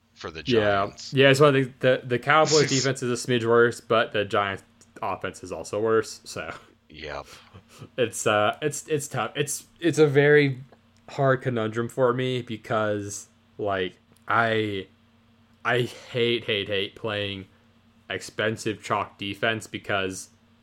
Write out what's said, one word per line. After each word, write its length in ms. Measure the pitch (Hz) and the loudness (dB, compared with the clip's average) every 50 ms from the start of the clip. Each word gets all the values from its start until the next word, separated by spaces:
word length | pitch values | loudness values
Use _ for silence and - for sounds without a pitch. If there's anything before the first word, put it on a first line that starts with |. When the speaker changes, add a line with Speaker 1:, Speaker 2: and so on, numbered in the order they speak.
| _ _ _ | _ _ _
Speaker 1:
for 160 | - - 95 | -14 -14 -12
the 120 | 80 80 - | -12 -8 -4
Speaker 2:
Yeah. 140 | 135 120 110 104 104 101 98 98 | 0 2 2 2 2 2 0 0
Speaker 1:
Giants. 260 | 110 - - - - | -2 -6 -12 -12 -2
Speaker 2:
Yeah, 200 | 143 131 135 139 | 2 6 6 6
so 160 | 135 135 151 147 | 8 8 6 6
I 40 | |
think 280 | 135 135 135 123 - - | 6 4 0 -2 -4 -2
the, 220 | - 131 127 123 - | 2 2 2 0 0
the 140 | 123 123 120 | -2 -4 -2
Cowboys 500 | - 135 147 156 156 143 151 156 139 135 | 2 4 4 4 4 6 4 4 4 4
Speaker 1:
<laughs> 0 | |
Speaker 2:
defense 340 | 143 131 123 135 135 - | 2 0 0 0 -2 -2
is 80 | 127 120 123 117 - | -2 -4 -4 -2 -2
a 20 | |
smidge 180 | - 123 120 110 | 0 0 0 2
worse, 360 | 117 117 117 117 120 113 - | 4 6 6 6 4 2 -2
but 320 | - - 120 110 120 - | -4 0 0 0 0 0
the 120 | - 107 101 | -2 -4 -2
Giants 380 | 98 110 104 101 98 95 95 - _ _ _ _ _ - - | -2 0 -2 -2 -2 -4 -8 -12 _ _ _ _ _ -12 -8
offense 400 | 113 101 92 87 - 95 90 - | -6 -6 -6 -6 -8 -10 -10 -12
is 80 | - 90 | -12 -10
also 300 | 90 78 82 - - 104 | -10 -10 -8 -6 -4 -2
worse, 400 | 110 110 113 110 110 - - - - | 0 2 2 2 0 -2 -8 -18 -16
so. 280 | - - 98 78 82 - - - _ _ _ _ _ | -14 -12 -10 -10 -10 -12 -14 -18 _ _ _ _ _
Speaker 1:
Yep. 380 | 76 73 73 73 71 71 71 - - - - _ - 92 - _ - - - - _ - | -18 -14 -12 -10 -10 -10 -12 -14 -18 -20 -20 _ -20 -20 -20 _ -20 -20 -20 -8 _ -2
Speaker 2:
It's, 280 | 123 107 - - - | -2 -2 -2 -2 -2
uh, 300 | 117 107 104 104 107 - - | 0 2 2 2 0 0 -2
it's, 240 | 151 151 143 - - - | -4 -6 -6 -8 -6 -4
it's 200 | 156 143 139 - | -4 -4 -4 -4
tough. 240 | - 127 110 113 - | -6 -6 -6 -4 -4
It's, 300 | - 147 - - - - _ _ - | -4 -4 -4 -6 -10 -12 _ _ -4
it's 180 | 170 170 151 143 | -2 0 4 4
a 80 | 156 | 4
very 540 | 147 135 143 143 147 147 151 143 139 135 131 - - - - _ _ _ _ _ - | 6 6 6 6 8 6 6 6 4 0 -4 -10 -18 -20 -20 _ _ _ _ _ -10
hard 340 | - - 139 135 131 127 | -4 0 2 2 2 2
conundrum 460 | - 131 120 113 110 110 107 117 117 117 | 0 -2 -2 -2 -2 -2 -2 -4 -4 -4
for 240 | - 135 131 120 | 0 2 2 2
me 300 | 117 131 131 127 127 123 | 2 0 -2 -2 -4 -4
because, 840 | 117 - 113 104 - - 120 110 107 107 104 104 101 101 - - - - _ _ _ _ _ - | -6 -8 -10 -10 -6 -4 -2 -2 0 0 -2 -4 -6 -8 -10 -14 -14 -18 _ _ _ _ _ -6
like, 360 | 107 101 98 95 95 90 - _ _ _ _ _ _ | -4 -2 -2 -2 -2 -4 -8 _ _ _ _ _ _
I, 600 | - 104 113 117 113 113 110 107 107 101 95 90 - _ _ _ _ _ _ _ _ _ _ _ _ _ _ - | 0 2 2 2 2 0 0 -2 -2 -4 -8 -10 -12 _ _ _ _ _ _ _ _ _ _ _ _ _ _ -4
I 180 | 117 123 123 | -2 0 0
hate, 640 | 123 113 - - - - - 123 117 120 120 113 110 | -2 -4 -6 -14 -16 -8 -4 -2 0 0 0 -2 -2
hate, 240 | - 113 101 98 101 | -4 -4 -4 -4 -2
hate 260 | 104 98 98 - - | -4 -4 -4 -6 -8
playing 500 | - - 110 104 104 101 98 98 95 95 - _ _ _ _ _ _ _ _ _ _ _ - | -8 -8 -6 -4 -4 -6 -6 -8 -10 -12 -16 _ _ _ _ _ _ _ _ _ _ _ -10
expensive 720 | 95 92 - - - - 107 110 113 107 - 113 104 98 | -10 -10 -10 -10 -6 -4 -4 -2 -4 -4 -4 -6 -6 -6
chalk 360 | - - 117 101 98 - - - | -6 -4 -4 -4 -4 -6 -10 -10
defense 480 | 101 98 95 - 120 113 113 110 - | -10 -10 -6 -4 -2 -2 -2 -4 -6
because, 640 | - - 101 - - 107 98 95 95 95 92 - - _ _ _ _ _ _ | -10 -12 -10 -6 -4 -4 -2 -2 -4 -6 -10 -14 -18 _ _ _ _ _ _